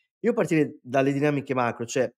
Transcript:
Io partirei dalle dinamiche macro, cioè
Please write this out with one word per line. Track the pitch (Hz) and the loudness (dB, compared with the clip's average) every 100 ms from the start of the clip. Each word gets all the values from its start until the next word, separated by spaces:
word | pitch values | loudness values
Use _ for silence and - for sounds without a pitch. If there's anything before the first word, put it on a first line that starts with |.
| _ _ | _ _
Io | 220 | -2
partirei | 240 165 160 139 - | 0 2 2 2 -2
dalle | 127 135 135 | -4 0 0
dinamiche | 139 147 143 135 | 2 0 0 -2
macro, | 127 120 110 117 | -2 -2 -2 -6
cioè | 135 117 _ | -2 -2 _